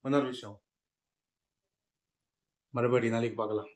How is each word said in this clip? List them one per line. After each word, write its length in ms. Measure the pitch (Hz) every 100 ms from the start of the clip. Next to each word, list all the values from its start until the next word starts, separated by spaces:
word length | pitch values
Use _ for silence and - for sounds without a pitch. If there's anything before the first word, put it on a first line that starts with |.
இன்னொரு 260 | 135 143 131
விஷயம், 360 | 123 107 104 _ _ _ _ _ _ _ _ _ _ _ _ _ _ _ _ _ _ _ _ _
மறுபடியும் 440 | 123 120 123 117
நாளைக்கு 220 | 113 117 107
பார்க்கலாம். 320 | 104 107 -